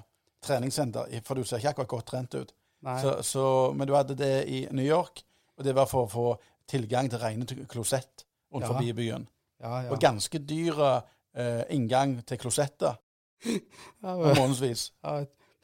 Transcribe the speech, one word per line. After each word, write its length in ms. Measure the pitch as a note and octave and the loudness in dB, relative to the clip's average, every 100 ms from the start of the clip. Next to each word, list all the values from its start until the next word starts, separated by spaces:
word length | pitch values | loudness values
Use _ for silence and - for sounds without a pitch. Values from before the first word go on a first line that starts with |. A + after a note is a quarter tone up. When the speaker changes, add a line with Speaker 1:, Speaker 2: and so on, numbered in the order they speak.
| - _ _ _ | -8 _ _ _
Speaker 1:
treningssenter, 640 | - C3 B2+ C#3+ C3+ A2 A#2 | -2 0 0 -2 -2 -2 -6
i, 120 | A#2 | -8
for 160 | - C3 | -6 -4
du 80 | B2 | -2
ser 160 | A#2 | -2
ikke 100 | A#2+ | -2
akkurat 160 | C#3+ B2+ | -2 -4
godt 200 | A#2+ - | -6 -6
trent 280 | B2+ B2+ C#3 | -8 -6 -8
ut. 160 | B2+ _ _ _ | -10 _ _ _
Speaker 2:
Nei. 140 | C3+ B2+ | -6 -2
Speaker 1:
Så, 140 | C3+ - | 0 0
så, 220 | - C3+ C3+ C3 C3 | -2 2 4 6 4
men 160 | C#3 C3+ | 2 2
du 60 | C#3+ | 4
hadde 220 | C3+ C3+ | 2 0
det 160 | C#3 C3+ - | 0 0 0
i 160 | C3 C3+ | -4 -4
New 140 | C3+ C3+ | -2 2
York, 360 | D#3+ F3 - - _ _ - | 2 2 -8 -20 _ _ -6
og 40 | C#3 | 0
det 80 | |
var 140 | C3 C3+ | 2 4
for 160 | C3+ A2+ | 2 0
å 60 | |
få 140 | A#2 A#2+ A2+ _ _ - | 0 0 -2 _ _ -6
tilgang 400 | C#3 A2 B2 C3+ | -4 0 0 0
til 120 | A#2 | -2
rene 240 | A#2 A2 B2 | -4 -4 -8
t-, 180 | C3 - | -10 -10
klosett 600 | A#2+ G#2+ C3 - _ - _ _ | -6 -2 -2 -4 _ -20 _ _
rundt 140 | C#3 A#2+ | -8 -4
Speaker 2:
Ja. 80 | |
Speaker 1:
forbi 180 | B2 A#2+ | -2 -2
byen. 320 | A2+ A#2 A#2 - _ _ _ | -2 -4 -4 -10 _ _ _
Speaker 2:
Ja, 180 | A#2 B2 | -8 -6
ja. 100 | B2 | -4
Speaker 1:
Og 80 | C3+ | 4
ganske 380 | D3+ G#2+ - D#3+ | 4 4 -4 -6
dyre, 500 | C#3+ D#3 E3+ D3+ C#3+ B2+ - _ _ - | -4 -2 0 2 4 2 -2 _ _ -6
eh, 280 | A#2+ A#2 - | -4 -2 -2
inngang 500 | C#3+ A2+ B2+ C#3 B2 | 0 2 2 2 -2
til 160 | - B2 | -6 -6
klosettet. 640 | B2 - C#3 - D#3 A2+ _ _ _ _ | -4 0 -2 0 -2 -2 _ _ _ _
Speaker 2:
<laughs> 80 | A3+ A3 - - - - | -4 -4 -4 -20 -20 -12
Ja, 120 | F#3+ F#3 | -6 2
Speaker 1:
Månedsvis. 760 | D#3 C#3 C3 B2+ C3 A#2 - _ | 6 6 6 2 0 -2 -6 _
Speaker 2:
ja, 160 | D3 D3 | -6 -6
et 100 | C#3+ _ _ _ | -6 _ _ _